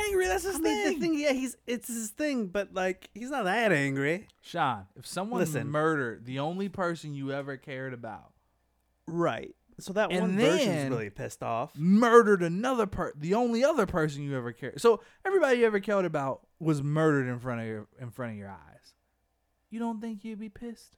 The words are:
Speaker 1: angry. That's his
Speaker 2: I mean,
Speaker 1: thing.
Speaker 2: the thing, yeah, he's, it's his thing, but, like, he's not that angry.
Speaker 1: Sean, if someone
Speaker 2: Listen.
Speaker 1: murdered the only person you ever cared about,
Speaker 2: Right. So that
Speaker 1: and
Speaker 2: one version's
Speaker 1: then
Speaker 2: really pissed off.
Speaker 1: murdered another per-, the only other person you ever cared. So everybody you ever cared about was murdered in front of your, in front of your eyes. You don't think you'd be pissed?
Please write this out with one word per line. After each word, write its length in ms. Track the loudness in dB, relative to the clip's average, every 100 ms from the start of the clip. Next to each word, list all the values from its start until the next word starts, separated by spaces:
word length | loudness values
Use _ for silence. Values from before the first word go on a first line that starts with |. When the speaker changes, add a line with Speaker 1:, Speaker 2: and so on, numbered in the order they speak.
| 0
Speaker 1:
angry. 180 | 0 0
That's 160 | 0
his 140 | -2 -2
Speaker 2:
I 20 |
mean, 260 | 0 0
Speaker 1:
thing. 100 | 0
Speaker 2:
the 60 | 0
thing, 140 | 0 0
yeah, 120 | 0
he's, 240 | 0 -4 -8 -8
it's 180 | -6 -6
his 220 | -8 -8
thing, 360 | -4 -2 -2 -2
but, 260 | -4 -4
like, 340 | -2 -2 -4 -10
he's 160 | -14 -8
not 140 | -4
that 260 | 0 2 4
angry. 560 | 4 2 0 0 0 -6 _
Speaker 1:
Sean, 440 | -8 0 0 -2 -8 -18
if 100 | -10
someone 320 | -6 -4 0
Speaker 2:
Listen. 280 | 0 0 -2
Speaker 1:
murdered 560 | 2 2 2 -2 -6 -8
the 140 | -6
only 280 | -4 -4 -6
person 460 | -4 -4 -4 -8
you 160 | -8 -6
ever 240 | -6 -6 -10
cared 380 | -10 -10 -10
about, 380 | -10 -12 -14 -16 _ _ _ _ _ _ _ -6
Speaker 2:
Right. 480 | 0 0 0 -8 -16 _ -16
So 140 | -4
that 180 | 0 0
Speaker 1:
and 100 | 2
Speaker 2:
one 140 | 0 2
version's 300 | 4 4 2
Speaker 1:
then 240 | 0 -2
Speaker 2:
really 200 | -2 -6
pissed 320 | -8 -10 -8
off. 340 | -4 -4 -4 -2
Speaker 1:
murdered 680 | 4 6 10 10 10 6
another 440 | 2 0 0 0 0
per-, 260 | -2 -6 -4
the 180 | 0
only 280 | 2 2 2
other 220 | 2 4 2
person 360 | 0 0 -2
you 120 | -6 -4
ever 140 | -6
cared. 280 | -8 -10 2
So 220 | 4 4 0 _
everybody 340 | 0 2 4 4
you 80 | 4
ever 120 | 2
cared 240 | 0 0
about 420 | 0 0 -2 -6 _ -4
was 240 | 0 0
murdered 460 | 0 2 4 4 0
in 100 | -4
front 220 | -6 -6
of 60 | -6
your, 180 | -8 -12 -14
in 100 | -14
front 220 | -10 -10
of 60 | -10
your 120 | -12
eyes. 440 | -16 -20 -20 _ _ _ _ _ _ _ _ _
You 80 | -6
don't 220 | -6 -6
think 240 | -8 -10
you'd 140 | -10 -12
be 80 | -12
pissed? 480 | -14 -14 -14 -20